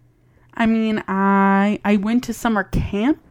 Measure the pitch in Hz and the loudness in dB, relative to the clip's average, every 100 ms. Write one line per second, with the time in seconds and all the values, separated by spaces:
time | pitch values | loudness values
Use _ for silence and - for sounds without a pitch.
0 | _ _ _ _ _ - 226 226 220 214 | _ _ _ _ _ -2 0 0 0 -2
1 | - 190 196 196 196 196 202 208 202 208 | -4 0 2 4 4 4 2 0 0 0
2 | 208 240 254 220 233 208 190 - - 202 | 0 -2 -2 -6 -2 -2 -2 -4 -4 -2
3 | 247 320 - | -2 -2 -4